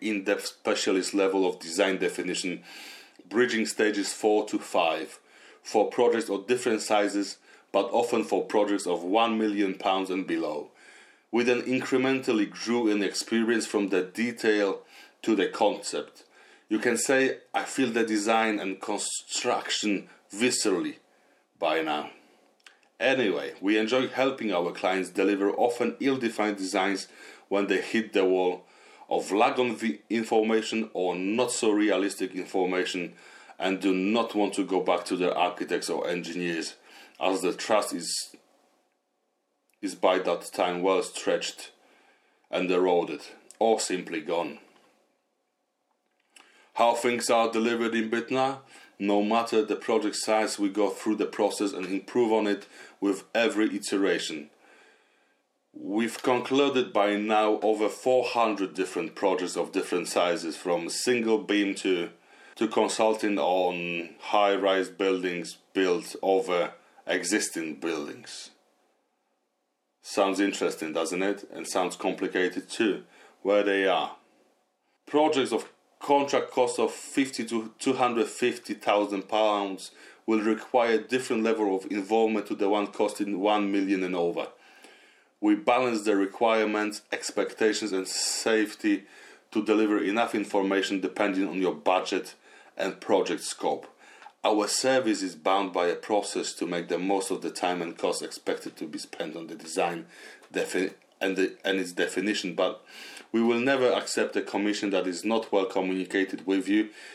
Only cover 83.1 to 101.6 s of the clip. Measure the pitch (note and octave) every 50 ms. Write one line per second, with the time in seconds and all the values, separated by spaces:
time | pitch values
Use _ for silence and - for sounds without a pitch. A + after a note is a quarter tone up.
83.1 | - - G#2 G2+ G2+ F2+ G2 G#2 G#2+ G#2 G2+ G2+ G2+ G2 F#2+ F#2+ G2 F#2 F#2 F2+
84.1 | F#2 F2 F2 F2 E2 D#2+ - - - - - - - - - - - - - _
85.1 | _ _ _ _ _ _ G#2 G#2+ G#2 G#2 G#2+ - A#2+ B2+ C3 B2 A#2 G#2+ G#2 A2
86.1 | G2+ G2 G2 F#2+ - - A#2 A2+ A2 A2 G#2+ G#2+ G#2+ G#2+ G#2+ G#2+ G#2+ - - _
87.1 | - - - - - G#2 F#2+ F#2+ - - A2+ A2 G#2+ - A2 G#2 F#2+ F#2+ F#2 F#2
88.1 | - - - - - - - A#2 A2 A2 G#2+ G#2 - - - G#2+ G2+ G2 - -
89.1 | - - - - - - _ _ - A2+ G#2 A2 G#2+ G#2+ A2 G#2+ G#2 G2+ F2 F#2
90.1 | G#2 A2+ A#2 A#2 - A2 G2 - - G2+ F#2+ G2 G2 G2 F#2+ - G2+ F#2+ F#2 F2+
91.1 | - - G#2 G2+ F#2+ F#2+ G2 F#2 E2+ F#2+ F#2 F2 D#2+ D2+ - F#2+ F#2 F#2 - -
92.1 | G2 F2+ - - - - _ - - - - - _ - F#2+ F#2+ F2+ - - -
93.1 | G#2+ F#2 E2 D#2 E2+ - - - - - - D#2+ C#2+ D2 - - - _ - -
94.1 | - - - - - _ - G#2+ G#2+ G#2+ G#2 G2+ - - - C3 C3 - - A2
95.1 | G#2 F#2+ F#2+ F#2 E2+ - - F#2+ F#2 G2 G2 F#2 F2+ F#2 F2 F2 E2+ - - -
96.1 | G#2+ G2+ - - - F#2+ E2 - - - F2 E2+ F2 F2 E2+ F2 F2 E2 F2+ G2
97.1 | G2+ F#2+ F#2+ - F#2+ E2 E2 E2 - - - F2+ F2+ F2 E2+ E2+ E2+ - - F2+
98.1 | E2+ - E2+ D#2+ - - - - - - - - - - E2+ D2+ D2 D2+ - -
99.1 | - - F2 D#2+ D2+ E2 E2 D#2+ E2 D2+ D#2+ D#2+ D#2+ F#2 F2+ E2+ E2+ E2 E2+ -
100.1 | - - - - - - - - - F2+ E2 - - F2+ - - - - _ _
101.1 | _ _ - F#2+ F#2 F2+ F#2+ F#2 - -